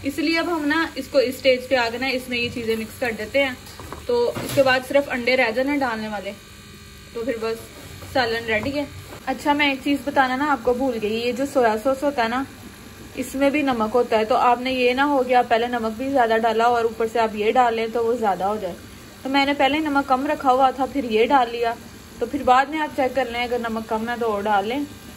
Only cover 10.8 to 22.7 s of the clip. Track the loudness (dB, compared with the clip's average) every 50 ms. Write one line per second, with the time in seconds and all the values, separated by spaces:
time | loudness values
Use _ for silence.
10.8 | 0 -2 -2 -2 -2 -2 -2 -2 -2 -2 -2 -2 -4 0 2 2 4 4 2 2
11.8 | 0 -2 -2 0 0 -2 0 0 -2 0 0 -4 -4 -6 -10 -18 -18 -18 -18 -18
12.8 | -20 -20 -20 -18 -20 -16 -10 -10 -8 -6 -2 0 2 2 2 2 0 0 0 0
13.8 | -2 2 2 2 2 4 2 0 2 2 2 4 4 4 4 2 0 -4 0 2
14.8 | 2 2 4 2 2 2 4 2 2 4 4 4 4 4 2 2 2 0 -2 -2
15.8 | -2 -2 -4 -4 -4 0 2 2 4 4 4 4 4 2 2 4 4 4 4 4
16.8 | 2 0 0 -2 -4 -2 0 0 0 0 0 0 0 2 4 4 4 4 2 0
17.8 | -2 -2 -2 -2 0 0 0 0 0 0 0 0 0 -2 -2 -2 -4 -6 -8 -10
18.8 | -14 -18 -18 -20 -20 -20 -20 -12 -6 0 2 2 2 2 2 2 2 2 2 2
19.8 | 0 0 0 0 2 2 0 0 2 -2 -2 0 2 2 4 6 4 4 4 0
20.8 | -4 -2 -2 -4 -4 0 2 2 4 4 4 4 2 2 -2 -2 -2 -2 -2 -4
21.8 | -12 -20 -20 -20 -20 -20 -8 -8 -6 -4 -4 -2 2 4 4 4 4 2